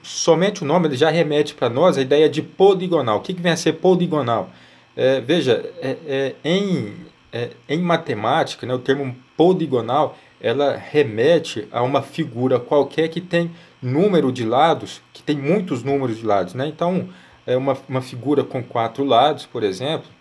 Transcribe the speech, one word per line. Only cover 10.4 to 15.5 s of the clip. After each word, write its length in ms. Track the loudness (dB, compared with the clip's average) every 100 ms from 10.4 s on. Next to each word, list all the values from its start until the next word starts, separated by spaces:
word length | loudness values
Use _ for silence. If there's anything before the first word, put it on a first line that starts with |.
ela 360 | -2 0 0 -2
remete 920 | -2 0 0 2 4 2 0 -10 -6
a 100 | -4
uma 200 | 0 0
figura 580 | -2 -6 -6 -2 0 0
qualquer 480 | 2 0 2 0 -2
que 120 | -4
tem 300 | -2 -2 -2 -8 -20 _
número 480 | -2 2 4 4 2
de 140 | -2
lados, 580 | 0 4 4 2 -4 -16 _
que 120 | -10
tem 120 | -4 -2
muitos 460 | 0